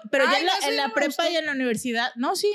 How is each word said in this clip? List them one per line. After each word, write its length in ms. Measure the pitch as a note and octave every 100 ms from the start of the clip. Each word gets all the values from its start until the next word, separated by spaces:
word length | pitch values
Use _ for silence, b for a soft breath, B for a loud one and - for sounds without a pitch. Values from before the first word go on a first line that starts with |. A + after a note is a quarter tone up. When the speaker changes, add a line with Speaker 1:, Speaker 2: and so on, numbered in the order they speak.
| G#3+
Speaker 1:
pero 140 | C#4 C4+
ya 60 |
Speaker 2:
Ay, 80 | D4
Speaker 1:
en 40 | E4+
la, 60 |
Speaker 2:
no, 60 | F#4+
eso 100 | C#4+
Speaker 1:
en 60 | C#4+
Speaker 2:
no 60 |
Speaker 1:
la 40 | C#4
Speaker 2:
me 40 |
Speaker 1:
prepa 140 | D4 C#4+ C#4
Speaker 2:
gustó. 60 | E4+
Speaker 1:
y 40 | E4+
en 100 | D#4
la 40 |
universidad, 580 | C#4 B3+ G#3 B3+ A#3 A#3+ A#3
no, 200 | C4+ F4
sí, 160 | G#4